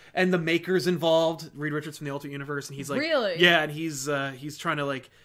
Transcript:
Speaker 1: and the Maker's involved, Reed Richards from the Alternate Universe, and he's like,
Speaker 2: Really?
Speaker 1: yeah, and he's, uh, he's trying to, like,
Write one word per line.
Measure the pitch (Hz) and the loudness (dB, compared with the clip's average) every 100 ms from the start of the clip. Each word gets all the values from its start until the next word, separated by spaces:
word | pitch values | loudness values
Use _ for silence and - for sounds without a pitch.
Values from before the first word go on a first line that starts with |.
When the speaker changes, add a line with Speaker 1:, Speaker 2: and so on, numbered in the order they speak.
| - | -6
Speaker 1:
and | 170 185 | 0 2
the | 180 | 2
Maker's | 160 165 170 185 170 | 2 0 2 0 2
involved, | 170 165 160 165 160 156 | 2 4 4 4 0 -8
Reed | 143 151 | -8 -6
Richards | 151 156 147 | -4 -6 -10
from | 147 | -8
the | |
Alternate | 143 143 | -8 -8
Universe, | 139 139 143 139 | -10 -8 -8 -8
and | 139 | -10
he's | 143 | -4
like, | 190 | -2
Speaker 2:
Really? | 311 294 208 165 | 0 0 0 6
Speaker 1:
yeah, | 175 170 | 6 6
and | 151 | 2
he's, | 147 165 139 139 | -4 -6 -6 -4
uh, | 143 139 | -2 -4
he's | 131 147 147 | -8 -12 -6
trying | 170 151 | -4 -2
to, | 139 | -2
like, | 131 - _ | -6 -10 _